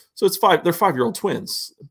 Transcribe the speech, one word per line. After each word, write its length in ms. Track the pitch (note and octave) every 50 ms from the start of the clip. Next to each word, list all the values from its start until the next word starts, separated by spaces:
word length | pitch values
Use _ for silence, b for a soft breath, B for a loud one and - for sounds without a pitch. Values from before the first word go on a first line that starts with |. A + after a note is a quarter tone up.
| b b b
So 100 | - G#3
it's 120 | F#3 F#3+
five, 260 | - A3+ G3 F3 D3+ -
they're 100 | F3 E3+
five-year-old 420 | - G#3 F#3+ C#3+ B2 A#2+ A#2 -
twins, 580 | - - G3 C#3+ - - - - - - - _ - D3 -